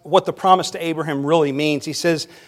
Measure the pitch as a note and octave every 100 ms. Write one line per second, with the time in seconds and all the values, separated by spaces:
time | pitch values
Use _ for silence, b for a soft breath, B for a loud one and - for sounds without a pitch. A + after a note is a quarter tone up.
0 | D3+ F#3 F3+ - F#3+ F#3 - F#3 E3 D#3+
1 | D#3 C#3 C#3+ E3 D3 C3+ D3+ D3 D#3+ C#3+
2 | F3 D#3+ - b